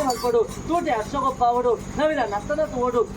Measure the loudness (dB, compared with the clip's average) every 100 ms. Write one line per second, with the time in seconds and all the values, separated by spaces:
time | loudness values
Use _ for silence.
0 | 0 0 2 2 0 -4 -2 -2 0 -2
1 | -2 -2 -2 2 2 4 2 0 -2 0
2 | 0 2 0 -2 -2 -2 -2 0 0 2
3 | 0